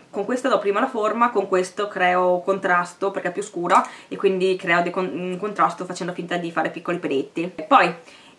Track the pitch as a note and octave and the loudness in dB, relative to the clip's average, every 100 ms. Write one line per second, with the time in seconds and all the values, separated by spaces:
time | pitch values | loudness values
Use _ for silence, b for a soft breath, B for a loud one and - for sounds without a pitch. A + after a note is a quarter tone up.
0 | - G#3 G3+ B3+ C4 G#3+ G3 G3+ B3+ A3+ | -10 -6 -2 0 2 2 2 0 0 0
1 | G#3+ A3+ A#3+ G#3+ F#3+ F#3 F#3 - G3+ F#3+ | 0 2 2 2 2 0 0 -4 -6 0
2 | F3+ F3+ F3+ F3+ F3+ F#3+ F#3+ F3 F3 - | 2 4 4 2 0 0 2 2 0 -4
3 | G3 F#3+ F3+ F#3+ G3 E3+ F3 A3 B B | -4 -2 -4 -6 -8 -4 2 4 B B
4 | - F#3 G3 F#3+ F#3+ F#3 F3+ F3 F3 F#3 | -12 0 0 2 0 0 2 2 2 -2
5 | F#3 E3 F3+ F3+ G#3 G3 E3 - F3+ F3+ | -4 -4 -6 -4 -4 0 0 0 -8 -6
6 | F3 F3 F3 F3 E3+ E3 D3 F3 - F3 | -6 -6 -4 -4 -2 -2 -4 -4 -6 -4
7 | D3+ C3+ - - F3+ - - B3+ F3 - | -2 -2 -2 -4 -6 -6 4 4 4 -2
8 | B B B | B B B